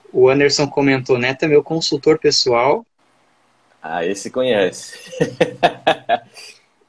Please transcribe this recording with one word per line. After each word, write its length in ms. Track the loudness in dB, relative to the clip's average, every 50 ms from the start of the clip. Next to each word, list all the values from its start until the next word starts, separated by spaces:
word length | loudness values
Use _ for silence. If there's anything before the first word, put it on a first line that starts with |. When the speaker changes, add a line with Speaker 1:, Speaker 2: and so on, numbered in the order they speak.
| -8 -4 2
Speaker 1:
o 160 | 4 4 4
Anderson 380 | 4 4 2 2 2 0 -2 -2
comentou, 500 | 0 0 2 2 2 0 0 0 -2 0
"Neto 260 | 0 -2 -4 -2 0
é 40 | 2
meu 160 | 2 2 2
consultor 560 | 2 -2 -4 -4 -4 -4 0 2 0 0 2
pessoal." 640 | 2 0 0 0 0 2 2 2 2 2 0 0 -4 _ _ _ _ _ _ _ _ _ _ _ _ _ _ _ _ _ _ _
Speaker 2:
Ah, 240 | -12 -8 -6 -4 -4
esse 240 | -4 -6 -6 -10 -8
conhece. 680 | -6 -4 -2 0 0 0 0 0 -2 -6 -14 -18 -20 -20 -20 -18 -6 -4
<laughs> 1080 | -4 -4 -2 -2 -2 -2 0 0 -2 -2 -2 -2 -2 -2 -2 -2 -2 -4 -4 -4 -4 _ _ -20 -20 -20 -20 _ _ _ _ _ _